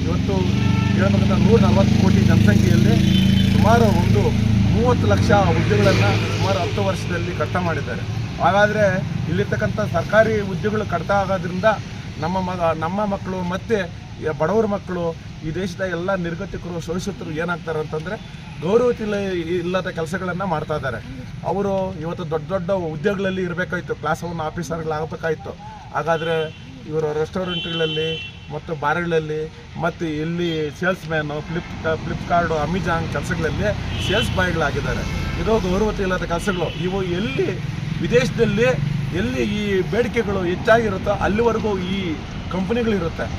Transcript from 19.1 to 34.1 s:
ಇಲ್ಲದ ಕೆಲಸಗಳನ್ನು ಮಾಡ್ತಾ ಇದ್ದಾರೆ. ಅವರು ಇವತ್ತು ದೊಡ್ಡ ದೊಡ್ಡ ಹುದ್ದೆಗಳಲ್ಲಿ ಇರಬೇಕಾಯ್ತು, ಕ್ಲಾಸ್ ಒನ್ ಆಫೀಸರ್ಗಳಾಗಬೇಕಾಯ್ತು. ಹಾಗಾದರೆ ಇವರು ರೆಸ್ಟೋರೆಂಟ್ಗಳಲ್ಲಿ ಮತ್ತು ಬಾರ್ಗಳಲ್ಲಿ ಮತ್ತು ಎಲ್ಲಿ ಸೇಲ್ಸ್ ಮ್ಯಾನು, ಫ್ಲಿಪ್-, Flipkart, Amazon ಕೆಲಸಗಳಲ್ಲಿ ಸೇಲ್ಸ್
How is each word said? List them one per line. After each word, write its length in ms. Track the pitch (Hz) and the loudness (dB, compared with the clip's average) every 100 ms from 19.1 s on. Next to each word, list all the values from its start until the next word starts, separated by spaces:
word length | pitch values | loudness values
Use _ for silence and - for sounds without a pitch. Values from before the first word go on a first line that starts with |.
| 202 | -2
ಇಲ್ಲದ 720 | 196 180 160 180 170 185 180 | -2 -2 -2 -2 0 -2 -2
ಕೆಲಸಗಳನ್ನು 560 | 165 160 185 185 175 196 | -4 -4 -4 -4 -4 -2
ಮಾಡ್ತಾ 300 | 151 151 151 | -2 -2 -4
ಇದ್ದಾರೆ. 240 | 131 113 - - - - 160 | -4 -6 -10 -12 -12 -8 -4
ಅವರು 540 | 185 196 190 190 185 | -2 0 0 -2 -4
ಇವತ್ತು 300 | 160 170 165 | -6 -6 -4
ದೊಡ್ಡ 180 | 160 151 | -4 -2
ದೊಡ್ಡ 220 | 190 170 | -4 0
ಹುದ್ದೆಗಳಲ್ಲಿ 720 | 196 165 156 202 196 196 185 | -2 -2 -2 -2 0 -2 -2
ಇರಬೇಕಾಯ್ತು, 520 | 180 170 175 180 - | -4 -4 -4 -4 -6
ಕ್ಲಾಸ್ 300 | 151 147 165 | -6 -4 -4
ಒನ್ 160 | 170 170 | -4 -6
ಆಫೀಸರ್ಗಳಾಗಬೇಕಾಯ್ತು. 1120 | 156 170 160 165 160 151 156 160 165 156 143 - - - - | -6 -6 -6 -6 -4 -4 -6 -6 -4 -4 -8 -12 -14 -16 -8
ಹಾಗಾದರೆ 760 | 135 151 165 165 160 156 - - - - | -4 -2 -2 0 -2 -2 -8 -16 -16 -6
ಇವರು 240 | 156 156 | 0 2
ರೆಸ್ಟೋರೆಂಟ್ಗಳಲ್ಲಿ 1300 | 151 156 190 185 175 170 165 160 156 160 160 - - - | 2 -2 -2 -4 -4 -4 0 0 0 -2 -4 -8 -14 -10
ಮತ್ತು 200 | 147 - | -10 -6
ಬಾರ್ಗಳಲ್ಲಿ 800 | 156 147 160 170 160 156 156 156 - - - | -2 0 0 2 0 0 -6 -6 -10 -14 -4
ಮತ್ತು 260 | 165 170 165 | -4 -2 -4
ಎಲ್ಲಿ 640 | 151 160 170 175 160 151 | -2 -2 -2 -2 -2 -4
ಸೇಲ್ಸ್ 380 | 143 180 185 156 | -2 -2 -2 -2
ಮ್ಯಾನು, 320 | 160 147 147 | -2 -2 -6
ಫ್ಲಿಪ್-, 580 | 147 165 - - 160 156 | -4 -6 -6 -6 -4 -2
Flipkart, 440 | 165 165 - 175 165 156 147 | -4 -6 0 2 2 0 0
Amazon 460 | 185 180 165 160 | -2 0 -2 -2
ಕೆಲಸಗಳಲ್ಲಿ 560 | 143 143 170 160 151 208 - - - | -4 -4 -2 -2 0 -2 -2 -4 -4
ಸೇಲ್ಸ್ 280 | - | 0